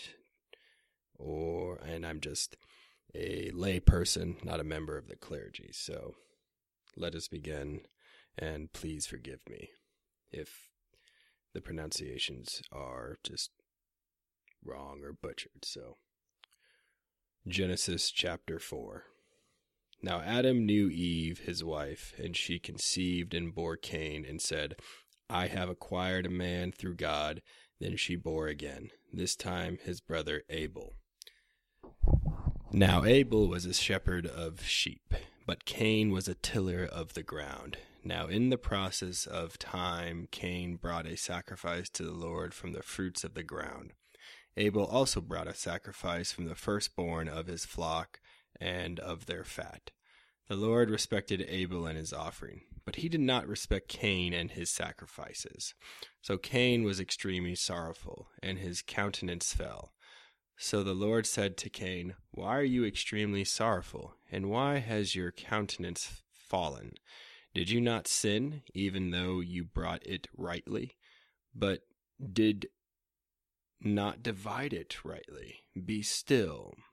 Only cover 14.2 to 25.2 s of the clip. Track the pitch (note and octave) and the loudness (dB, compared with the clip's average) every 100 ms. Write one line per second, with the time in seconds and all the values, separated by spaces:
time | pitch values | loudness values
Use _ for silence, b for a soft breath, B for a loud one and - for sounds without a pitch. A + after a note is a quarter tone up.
14.2 | _ _ _ _ - C2+ C#2 C#2+ C#2+ D#2 | _ _ _ _ -12 -10 -12 -12 -14 -10
15.2 | - - - - - - B2 A#2+ _ _ | -10 -8 -12 -10 -10 -10 -12 -18 _ _
16.2 | _ _ - b b b b b _ _ | _ _ -20 b b b b b _ _
17.2 | _ _ F2+ F2 F#2 F2 - E2 - - | _ _ -4 0 2 2 0 0 0 2
18.2 | F2 E2 - - - - - - - b | 0 -2 -6 -6 -6 -8 -8 -12 -16 b
19.2 | b b b b b _ _ - F2+ F2 | b b b b b _ _ -6 -2 -2
20.2 | E2 A#2+ C3 B2 G#2+ G#2 G2 E2 F2 E2 | 2 6 6 8 8 8 6 4 2 2
21.2 | E2 E2 - F2 D#2+ D2+ C#2+ D2 - - | 0 -2 -4 -4 -2 -2 -4 -8 -12 -8
22.2 | F2 E2+ - F2 - - - F#2 F#2 F2+ | -4 -2 -2 -4 -4 -2 0 2 2 2
23.2 | E2+ E2+ E2+ E2 E2 E2 - D#2+ D#2 D#2 | 0 -2 -2 -2 -2 -4 -4 -4 -4 -4
24.2 | D#2 D#2+ - D2+ D2+ - B B - _ | -6 -4 -2 -2 -2 -6 B B -20 _